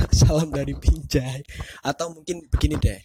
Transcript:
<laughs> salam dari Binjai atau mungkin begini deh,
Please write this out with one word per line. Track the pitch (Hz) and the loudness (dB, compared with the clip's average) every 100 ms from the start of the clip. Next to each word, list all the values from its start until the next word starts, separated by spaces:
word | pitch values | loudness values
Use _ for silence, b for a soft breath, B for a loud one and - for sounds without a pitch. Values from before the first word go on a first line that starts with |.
| - | 4
<laughs> | |
salam | - - 156 160 | 4 4 4 0
dari | 139 139 | -2 -4
Binjai | 135 - 156 - 143 127 131 - B B B | -2 2 0 0 -4 -2 -6 -12 B B B
atau | 131 147 170 | -8 -6 -8
mungkin | 160 156 175 - | -10 -12 -12 -4
begini | - - 151 | 0 0 2
deh, | - 98 | -2 -2